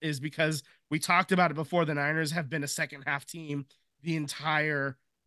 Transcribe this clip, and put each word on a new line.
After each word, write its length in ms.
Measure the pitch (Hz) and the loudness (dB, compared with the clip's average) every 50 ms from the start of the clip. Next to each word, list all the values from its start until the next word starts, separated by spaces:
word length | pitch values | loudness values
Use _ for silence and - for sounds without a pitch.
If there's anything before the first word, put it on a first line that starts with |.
is 180 | - 160 151 131 | -4 -4 -4 -4
because 440 | 131 156 - - 160 156 156 143 - - - _ _ _ | -4 -6 -2 0 0 0 0 -2 -6 -12 -20 _ _ _
we 80 | 151 151 | -4 -2
talked 340 | - - 180 175 185 - | 2 4 4 4 4 4
about 200 | 196 180 180 165 | 4 4 4 4
it 40 | 147 | 2
before. 300 | 147 160 - - 175 165 | 0 -2 0 2 2 2
The 80 | 147 151 | 2 2
Niners 380 | 143 143 147 156 160 160 147 | 0 0 0 0 0 0 0
have 180 | 160 175 156 127 | -2 -4 -4 -4
been 140 | 156 156 143 | -4 -4 -4
a 40 | 143 | -4
second 360 | - - 160 139 147 143 139 | -4 -4 -4 -6 -6 -8 -4
half 200 | 147 147 143 - | -4 -4 -4 -4
team 400 | - - 165 160 151 143 143 139 - _ _ _ _ _ _ | -8 -12 -12 -8 -6 -4 -6 -6 -8 _ _ _ _ _ _
the 140 | - 165 160 | -4 -2 0
entire 840 | 160 151 139 - - 147 156 156 151 151 156 151 143 139 139 131 - _ _ _ _ _ | 0 0 -2 -6 -4 -2 0 0 2 2 2 0 0 -2 -2 -4 -8 _ _ _ _ _